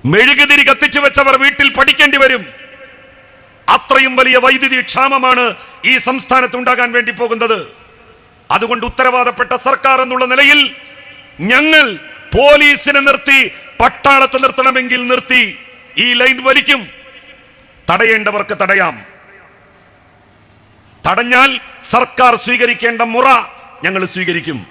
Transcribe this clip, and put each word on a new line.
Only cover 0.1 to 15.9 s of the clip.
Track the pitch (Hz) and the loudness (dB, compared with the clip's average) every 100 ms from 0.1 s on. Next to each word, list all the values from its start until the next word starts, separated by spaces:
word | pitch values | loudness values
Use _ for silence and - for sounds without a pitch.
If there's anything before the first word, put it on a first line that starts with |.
| 190 254 277 285 285 | 2 2 2 2 2
കത്തിച്ചു | 269 269 294 285 | 2 0 0 0
വെച്ചവർ | 285 285 269 262 | 0 2 2 2
വീട്ടിൽ | 277 277 277 | 0 0 -2
പഠിക്കേണ്ടി | - 269 277 294 277 | 0 0 2 0 2
വരും. | 262 247 175 - - - - - - - - - - _ - | 2 0 -6 -20 -20 -20 -20 -20 -20 -20 -20 -20 -20 _ -2
അത്രയും | 247 - 262 262 254 | -2 2 0 2 2
വലിയ | 262 254 | 2 4
വൈദ്യുതി | 254 262 269 254 | 4 2 0 -2
ക്ഷാമമാണ് | - 254 269 269 254 247 240 180 - - | -4 -2 0 0 0 0 -2 -6 -16 -6
ഈ | 240 254 | -2 -2
സംസ്ഥാനത്ത് | 247 262 - 262 254 247 | -2 -6 -2 0 0 -4
ഉണ്ടാകാൻ | 254 254 240 | -2 -2 0
വേണ്ടി | 240 233 | -2 -4
പോകുന്നത്. | 196 233 226 226 214 151 - - _ - - _ _ _ | -6 -4 -2 -2 -2 -4 -18 -20 _ -20 -20 _ _ _
അതുകൊണ്ട് | - 220 240 240 | -4 -2 -4 -4
ഉത്തരവാദപ്പെട്ട | - 254 254 247 240 247 | -2 0 2 -2 -4 -6
സർക്കാർ | 247 269 269 269 262 | -4 -2 0 2 0
എന്നുള്ള | 254 247 | 0 -2
നിലയിൽ | 254 254 285 294 277 - - - - - - - | 0 2 4 2 0 -6 -20 -20 -20 -20 -20 -8
ഞങ്ങൾ | 185 254 311 311 262 170 - - - 208 | 0 0 4 2 2 -4 -16 -20 -4 2
പോലീസിനെ | 277 294 294 285 285 285 | 4 6 4 2 -2 0
നിർത്തി, | 277 269 285 269 226 - - - | 0 0 0 0 0 -6 -20 -2
പട്ടാളത്തെ | 247 - 277 277 262 262 | -2 0 2 2 2 0
നിർത്തണമെങ്കിൽ | 269 269 262 254 247 247 247 | -2 0 0 0 -4 -4 -2
നിർത്തി | 247 - 254 214 - - - - | -4 0 -2 -2 -6 -20 -20 -12